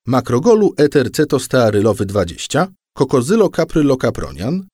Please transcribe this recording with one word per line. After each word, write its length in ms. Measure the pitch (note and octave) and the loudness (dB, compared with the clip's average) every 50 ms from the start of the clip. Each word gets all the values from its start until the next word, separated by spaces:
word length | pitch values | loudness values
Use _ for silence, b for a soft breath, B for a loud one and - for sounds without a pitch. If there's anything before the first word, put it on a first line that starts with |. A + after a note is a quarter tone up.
| _ A#2 | _ -2
makrogolu 680 | C3 B2 A#2+ - A#2+ B2 D#3+ A#3+ A3+ A3 G#3 F3 - - | -2 -2 0 0 -2 0 4 4 4 4 4 2 2 2
eter 340 | D3+ D3+ - C#3+ C3 - | 0 2 2 2 0 0
cetostearylowy 960 | - - D3+ C#3+ D#3 C3 - - - B2+ A#2+ A2 G#2 G#2 G2+ A2+ G2+ - G#2 | 0 -2 0 0 0 -2 -2 0 0 2 2 2 2 2 2 2 0 0 -4
dwadzieścia, 600 | F#2+ G2 G#2 F2+ E2+ E2+ - - - - C#3 F3 F#3+ - _ _ _ _ - | -2 -2 -2 -2 -2 -4 -10 -10 -4 -2 -2 -2 -2 -6 _ _ _ _ -4
kokozylo 520 | C#3+ - - C3 B2+ C#3+ G#3+ A3+ G3 D#3+ | -2 0 2 0 0 0 2 2 2 0
kaprylokapronian, 1160 | - - D#3+ - - D#3+ D3 C#3 C3+ C3 - A#2+ - - F2 C#2 C#2 C#2+ F#2 B2 F3 F#3+ F#3+ - | 0 -2 -4 -2 0 0 2 2 0 0 -2 -4 -4 -4 -8 -10 -10 -8 -6 -6 -6 -6 -8 -10